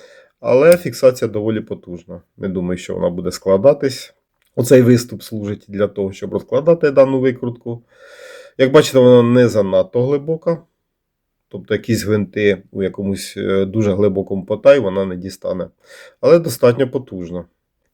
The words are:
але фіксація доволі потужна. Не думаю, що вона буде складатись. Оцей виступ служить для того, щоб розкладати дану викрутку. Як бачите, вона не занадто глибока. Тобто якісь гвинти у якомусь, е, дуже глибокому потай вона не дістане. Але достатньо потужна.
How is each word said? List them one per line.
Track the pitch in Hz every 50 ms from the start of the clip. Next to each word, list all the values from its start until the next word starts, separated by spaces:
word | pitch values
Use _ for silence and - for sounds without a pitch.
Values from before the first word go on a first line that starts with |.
| - _ _ _ _ _ _ _
але | 120 117 123 131 147 165 175
фіксація | 175 - 139 123 - 139 127 123 - 127 107
доволі | 101 107 104 113 110 107
потужна. | 110 - 101 87 _ 90 87 82 - - 87 87 - _ _
Не | - 101 98
думаю, | 90 92 87 90 90 87
що | - - 92
вона | 90 87 90
буде | 87 90 87 90
складатись. | - - - 95 95 95 107 139 151 143 143 135 127 - - - _ _ _ _ _ _ _ _ _
Оцей | 131 123 - 139 127 120
виступ | 117 123 117 120 - 113 98 -
служить | - 113 107 101 101 104 98 _ -
для | 101 98 104 98
того, | - 104 98 95 95
щоб | - - 95 95
розкладати | 95 - - 117 135 151 165 165 165 160 147
дану | 135 139 135 135 135 131
викрутку. | 127 131 123 127 127 123 120 - _ 117 117 120 - _ _ _ _ - - - - - - - - - _ -
Як | 135 131 143
бачите, | 151 135 - 131 131
вона | 123 123 123 123 120
не | 120 120 127 123 110
занадто | 98 104 101 95 95 92 92 - - 120 123
глибока. | 135 147 143 139 160 160 160 - 170 165 156 - _ _ _ _ _ _ _ _ _ _ _ _ _ _ _ _ _
Тобто | - 98 - - 107
якісь | 104 - - 113 101 -
гвинти | 101 107 104 98 90 - 107 104 101 98 90 - _
у | - 98 95
якомусь, | 90 - - 98 98 98 - - - -
е, | 101 101 98 98 95 98
дуже | 95 107 110 107 104 92
глибокому | 101 104 101 95 98 92 - 101 95 87
потай | - 107 104 - 139 143 139
вона | 107 95 95 98 95
не | 95 90
дістане. | 90 92 95 95 - - 90 92 92 - - _ _ _ _ - - - - _ _
Але | - 135 165 175
достатньо | 165 151 120 - 131 123 120 131 135 123
потужна. | - 127 123 - 101 92 87 82 87 87 87 - _ _ _ _ _ _ _ _